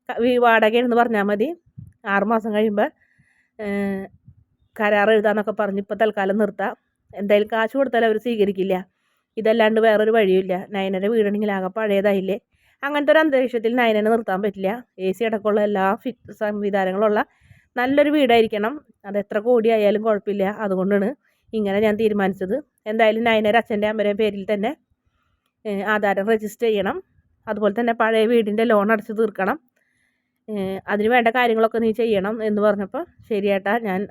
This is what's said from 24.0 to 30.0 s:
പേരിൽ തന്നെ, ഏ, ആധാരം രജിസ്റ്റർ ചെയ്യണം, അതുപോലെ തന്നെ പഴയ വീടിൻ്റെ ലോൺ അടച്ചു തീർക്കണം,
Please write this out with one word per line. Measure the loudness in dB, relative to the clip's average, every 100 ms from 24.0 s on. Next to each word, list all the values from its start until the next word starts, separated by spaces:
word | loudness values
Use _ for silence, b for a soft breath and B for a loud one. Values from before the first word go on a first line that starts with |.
| 0
പേരിൽ | 0 -2 -2 -4
തന്നെ, | -4 -4 -6 _ _ _ _ _ _ _ _ -8
ഏ, | -4 -2
ആധാരം | 0 0 0 0
രജിസ്റ്റർ | -2 -4 -4 -2
ചെയ്യണം, | 0 -2 -6 -12 _ _ _ -10
അതുപോലെ | -2 -2 0
തന്നെ | -2
പഴയ | 0 2 2 4
വീടിൻ്റെ | 2 2 0 2
ലോൺ | 2 2
അടച്ചു | 0 -2
തീർക്കണം, | -2 -2 -2 -4 -4 _ _ _ _